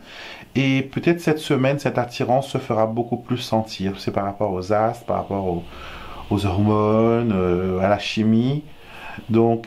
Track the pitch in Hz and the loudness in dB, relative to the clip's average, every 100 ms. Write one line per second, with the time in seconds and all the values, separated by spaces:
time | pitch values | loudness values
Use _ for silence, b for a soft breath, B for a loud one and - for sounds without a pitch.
0 | B B B B B 127 135 135 131 - | B B B B B 0 2 2 0 0
1 | 175 170 165 156 - 143 131 147 131 117 | 2 2 2 0 0 2 2 2 0 -2
2 | 120 - 113 127 135 135 - 113 110 113 | -2 -4 2 2 0 -6 -2 2 2 0
3 | 117 117 - 120 - 110 110 - 95 98 | -2 -4 -2 -4 0 0 -2 -4 -4 -4
4 | - 107 98 95 104 92 92 104 113 120 | -4 -2 -4 -2 -2 -2 0 2 2 -2
5 | - 92 92 98 95 87 87 B B B | -4 -4 -2 -2 -2 -4 -6 B B B
6 | B B B 107 98 90 104 107 107 110 | B B B 0 0 2 4 4 4 4
7 | 113 117 117 98 92 87 92 92 98 101 | 4 4 2 2 2 2 0 0 2 2
8 | - - 110 113 123 147 - B B B | 0 0 4 4 2 -2 -6 B B B
9 | B B - 113 117 117 | B B 0 4 4 2